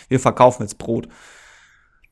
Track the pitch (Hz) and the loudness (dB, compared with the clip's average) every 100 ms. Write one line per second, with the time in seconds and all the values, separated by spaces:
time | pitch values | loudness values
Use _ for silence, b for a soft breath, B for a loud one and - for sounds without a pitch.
0 | b 127 123 - 127 - 104 - - 117 | b 0 0 4 2 2 -10 -10 -6 -6
1 | - b b b b b b b b b | -8 b b b b b b b b b
2 | _ | _